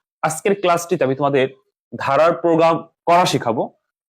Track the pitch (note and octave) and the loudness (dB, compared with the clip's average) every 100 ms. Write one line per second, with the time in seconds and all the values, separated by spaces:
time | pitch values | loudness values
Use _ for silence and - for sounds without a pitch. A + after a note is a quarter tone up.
0 | _ _ D#3 D#3 G#3 G3 F3+ E3+ - E3+ | _ _ -6 -4 -2 0 0 0 -2 -2
1 | C3+ C3 C#3+ C#3 C3 - _ _ _ A#2+ | -2 0 0 0 0 -4 _ _ _ -8
2 | - C#3 E3 E3+ E3+ D#3+ E3 E3 - _ | -2 2 2 2 0 2 2 0 -6 _
3 | - F3 E3+ C3 A#2+ A#2 G#3+ _ _ _ | 2 2 2 -2 -2 -4 -6 _ _ _